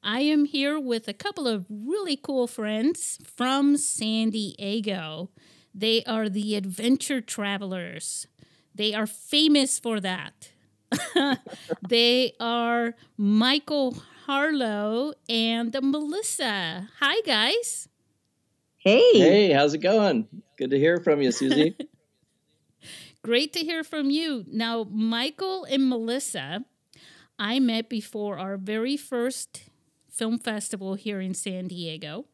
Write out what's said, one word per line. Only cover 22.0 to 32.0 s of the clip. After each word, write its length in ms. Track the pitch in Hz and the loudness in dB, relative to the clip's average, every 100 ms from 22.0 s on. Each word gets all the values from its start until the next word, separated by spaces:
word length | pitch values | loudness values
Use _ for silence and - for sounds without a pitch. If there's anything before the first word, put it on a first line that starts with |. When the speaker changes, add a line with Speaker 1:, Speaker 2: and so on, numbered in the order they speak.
| _ _ _ _ _ | _ _ _ _ _
Speaker 1:
<laughs> 720 | _ _ _ - - - _ | _ _ _ -20 -20 -20 _
Great 300 | 214 233 302 | 0 2 2
to 60 | 349 | -2
hear 260 | 320 330 | -4 -4
from 240 | 311 311 277 | -4 -2 0
you. 380 | 294 330 269 190 | 0 0 -4 -6
Now, 380 | 220 233 233 214 | -4 -2 -2 -4
Michael 720 | 214 220 233 262 311 381 381 | -2 0 0 -2 -4 -6 -6
and 220 | 339 269 269 | -2 2 2
Melissa, 800 | 247 226 247 - 175 135 180 262 _ _ - - - _ _ | 2 -2 -4 -4 -6 -6 -8 -10 _ _ -20 -20 -20 _ _
I 160 | 208 247 | -2 2
met 300 | 254 226 226 | 2 0 -4
before 500 | 233 - 220 208 180 | -6 -8 -8 -6 -6
our 200 | 190 196 | -8 -8
very 400 | 190 214 240 285 | -6 -4 -2 -4
first 640 | - 247 240 262 - - - _ _ _ _ | -4 -4 -2 -4 -12 -16 -20 _ _ _ _
film 280 | - 220 233 | -6 -4 -2
festival 560 | - 214 - 196 190 | -4 -6 -6 -8 -6
here 280 | 190 214 202 | -6 -6 -6
in 100 | 190 | -6
San 360 | 196 - 185 180 | -6 -6 -6 -8
Diego. 580 | 175 165 156 | -8 -8 -8